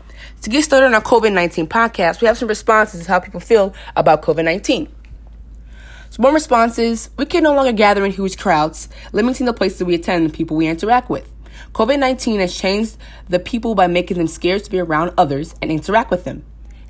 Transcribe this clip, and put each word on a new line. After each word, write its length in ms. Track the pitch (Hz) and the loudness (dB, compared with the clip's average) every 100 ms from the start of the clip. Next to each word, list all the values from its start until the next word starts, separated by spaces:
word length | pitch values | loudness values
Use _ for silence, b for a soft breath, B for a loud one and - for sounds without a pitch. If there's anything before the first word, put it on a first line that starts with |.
| B B B B | B B B B
To 80 | - | -4
get 140 | 247 | 0
started 220 | 302 269 262 | 4 4 6
on 80 | |
our 60 | 226 | 4
covid 320 | 214 233 220 | 4 2 4
nineteen 360 | 190 175 175 160 | 2 0 -2 -2
podcast, 520 | 226 226 - 175 160 | 0 0 0 -2 2
we 60 | 233 | 0
have 100 | 233 | 0
some 120 | 233 | -2
responses 560 | 208 - 220 214 175 | -4 2 2 2 -2
to 40 | 170 | -2
how 120 | 185 | -2
people 180 | 180 175 | -2 -10
feel 340 | - 226 196 B B | 2 2 2 B B
about 280 | - - - | 0 4 4
covid 220 | - 151 | 2 0
nineteen. 440 | 165 180 - 175 151 - - - - - - - - B B B B | 0 -2 -2 -2 -4 -12 -20 -20 -20 -20 -20 -20 -20 B B B B
So 140 | - | 2
one 100 | 247 | 4
response 420 | 311 302 240 233 233 | 4 2 2 2 2
is, 320 | 233 226 - - | -2 -2 -6 -6
"We 100 | 294 | -2
can 180 | 359 | 2
no 100 | 311 | 2
longer 160 | 285 269 | 4 2
gather 340 | 214 208 202 | 4 4 4
in 60 | 196 | 0
huge 260 | 185 196 - | -2 -4 -4
crowds, 520 | 208 160 156 156 - B B | 0 0 0 -4 -14 B B
limiting 340 | 196 233 254 247 | -2 -2 0 -2
the 60 | |
places 320 | 226 190 190 | -2 -4 -4
we 100 | 180 | -2
attend 300 | 170 - 180 | -2 0 0
and 100 | 160 | -2
people 220 | 151 160 156 | -2 -4 -2
we 100 | 160 | -2
interact 420 | 165 208 247 247 | -2 0 0 0
with. 220 | - - - - B B | -8 -10 -20 -20 B B
covid 280 | - 220 285 | -2 0 2
nineteen 400 | 262 254 - 208 | 0 -2 -2 -2
has 120 | 185 | -2
changed 440 | - 190 196 226 - B B B | -2 -2 -2 -4 -8 B B B
the 100 | 180 | -4
people 380 | 180 240 226 208 | -2 -6 -2 2
by 100 | 180 | 2
making 320 | 175 180 180 | 2 -2 -2
them 80 | 160 | -4
scared 380 | - 175 190 | -2 -2 -2
to 60 | - | -2
be 80 | 185 | -4
around 320 | 175 151 175 - | -2 0 0 2
others 380 | 165 139 160 - | 0 0 -6 -8
and 80 | 165 | -4
interact 400 | 156 151 208 - | -4 0 0 0
with 140 | 180 | -2
them. 180 | - 123 - - - b b | -4 -12 -16 -20 -20 b b